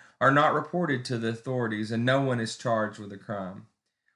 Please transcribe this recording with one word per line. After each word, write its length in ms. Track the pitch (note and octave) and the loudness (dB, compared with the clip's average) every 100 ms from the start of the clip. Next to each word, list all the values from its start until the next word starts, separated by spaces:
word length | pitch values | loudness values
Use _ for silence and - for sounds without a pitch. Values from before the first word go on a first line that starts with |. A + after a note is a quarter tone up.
| - - | -20 2
are 100 | C3 | 4
not 220 | C#3+ D3+ | 6 4
reported 500 | D3 C#3+ F3 D#3+ B2+ | 2 -2 -2 0 -2
to 140 | B2+ A#2 | -2 -2
the 120 | A2+ | -2
authorities, 600 | A2+ C3 B2+ A2+ G#2 A2 | -4 -4 -2 -2 -4 -2
and 140 | A#2 | 0
no 160 | A#2+ C3+ | 2 2
one 200 | C3+ A#2+ | 2 0
is 180 | A2 - | -2 -4
charged 400 | B2 A2 G#2+ G#2+ | 0 0 0 -6
with 120 | G2+ | -14
a 60 | G2 | -14
crime. 500 | - G2+ F#2 G#2 A2+ _ _ _ _ | -8 -6 -6 -12 -20 _ _ _ _